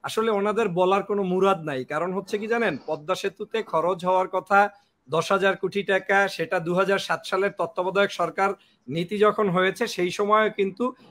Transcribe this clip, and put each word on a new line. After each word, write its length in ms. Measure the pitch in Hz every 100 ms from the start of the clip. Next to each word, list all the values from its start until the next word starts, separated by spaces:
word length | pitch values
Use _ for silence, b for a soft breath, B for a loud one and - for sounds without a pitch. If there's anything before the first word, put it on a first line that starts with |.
আসলে 280 | - - 226
ওনাদের 380 | 208 208 208 220
বলার 340 | 175 180 196
কোনো 200 | 190 202
মুরাদ 400 | 185 185 196 185
নাই। 220 | 156 135
কারণ 280 | 127 151 175
হচ্ছে 260 | 190 190 214
কি 80 | 214
জানেন, 320 | 233 220 135 -
পদ্মা 280 | 156 151
সেতুতে 480 | 185 196 - 208 220
খরচ 420 | - 165 165 185
হওয়ার 240 | 180 185 185
কথা 400 | 190 185 202 202 b b _ _
দশ 220 | 156 165
হাজার 240 | 196 190 190
কোটি 260 | 185 202
টাকা, 460 | 196 190 190 196 196
সেটা 320 | - 165 185
দুহাজার 380 | 165 175 190 196
সাত 220 | - 160
সালের 260 | - 190 196 190
তত্ত্বাবধায়ক 520 | 165 - 180 190 196
সরকার 400 | - 170 156 196 196 b b -
নীতি 300 | 156 175 208
যখন 300 | 208 208 208
হয়েছে, 380 | 180 185 190 233
সেই 240 | - 180
সময়ও 400 | 175 208 214 214
কিন্তু 440 | 214 196 190 247 b b